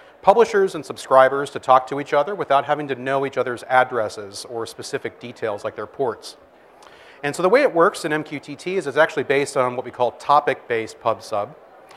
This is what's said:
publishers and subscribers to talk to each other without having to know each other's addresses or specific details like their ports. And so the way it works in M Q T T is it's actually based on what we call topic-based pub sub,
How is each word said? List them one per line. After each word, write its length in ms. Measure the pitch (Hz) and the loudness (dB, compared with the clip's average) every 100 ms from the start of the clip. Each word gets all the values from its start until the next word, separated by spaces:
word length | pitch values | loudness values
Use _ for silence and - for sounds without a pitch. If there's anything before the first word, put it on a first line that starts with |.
| - - | -20 0
publishers 520 | - 208 220 202 196 | 4 6 4 2 0
and 120 | 160 - | -2 -10
subscribers 640 | 135 - 131 131 139 143 | -12 4 6 6 4 -4
to 80 | - | -4
talk 280 | - 131 - | 2 4 2
to 140 | 139 | -6
each 140 | 143 | -2
other 200 | 147 147 | 0 0
without 300 | 202 151 139 | -4 0 0
having 240 | 135 147 147 | 2 -2 -4
to 60 | |
know 320 | 127 131 139 135 | -6 -2 -2 -2
each 100 | 131 | -2
other's 260 | 123 117 | -2 -4
addresses 840 | - 127 127 123 107 110 101 101 - | 0 2 2 0 -4 -6 -14 -14 -12
or 180 | 117 | -10
specific 560 | 113 - - 135 117 - | -10 -12 -8 -8 -8 -12
details 440 | 120 117 113 104 | -16 -8 -6 -6
like 120 | 110 104 | -8 -10
their 100 | 104 | -10
ports. 520 | - 131 104 - - _ _ _ _ - - - - | -4 -4 -6 -12 -20 _ _ _ _ -20 -20 -20 -8
And 140 | - - | -6 -2
so 60 | |
the 60 | 180 | 2
way 100 | 240 | 4
it 140 | 285 | 4
works 320 | 165 180 - 165 | 4 2 2 -4
in 60 | |
M 100 | 156 | -4
Q 160 | 147 143 | -6 -12
T 160 | - 139 | -14 -12
T 200 | - 185 | -6 -4
is 100 | 143 | -2
it's 100 | 131 | 2
actually 280 | 160 - | 2 0
based 300 | 131 139 139 | 0 0 0
on 220 | 143 127 123 | 0 -2 -4
what 80 | |
we 60 | 123 | -8
call 220 | - 120 | -2 -2
topic-based 840 | - - 147 147 131 - 117 110 - | -2 2 2 2 -2 -4 -4 -4 -6
pub 240 | 120 107 | -4 -4
sub, 320 | - 104 107 - - - - | -4 -6 -6 -10 -20 -20 -20